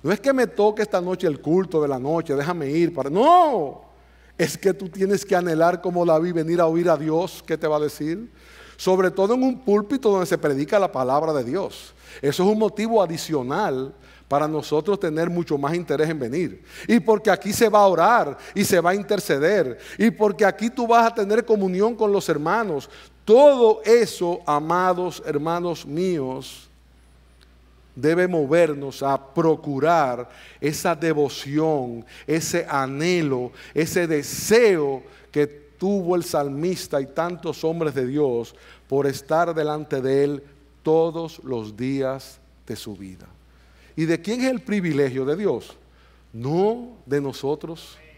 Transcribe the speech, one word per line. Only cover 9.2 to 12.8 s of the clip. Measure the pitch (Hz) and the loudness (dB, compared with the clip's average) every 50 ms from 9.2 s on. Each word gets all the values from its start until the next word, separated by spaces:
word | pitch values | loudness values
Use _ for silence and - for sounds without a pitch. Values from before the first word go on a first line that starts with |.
| 190 202 240 | 2 2 2
en | 254 254 | 2 2
un | 262 247 - | 0 0 -2
púlpito | - 214 202 208 208 208 277 262 - 220 | 0 2 2 2 2 -2 -4 0 0 2
donde | 202 190 175 | 2 2 0
se | 170 175 | 0 -2
predica | 156 156 151 139 135 151 151 214 208 | 0 0 -2 0 -2 -2 0 2 2
la | 190 165 | 2 2
palabra | - 131 131 127 135 147 160 160 151 | 0 -2 0 2 0 0 0 0 -2
de | 139 120 | -2 -2
Dios. | 117 143 190 185 113 - - - - - _ - - - - | -2 -4 -6 -6 -8 -12 -16 -20 -20 -20 _ -20 -20 -16 -4
Eso | - 147 139 - 180 | -4 -4 0 2 2
es | 202 | 2
un | 214 214 | 2 2
motivo | 220 202 214 208 | 0 0 0 -2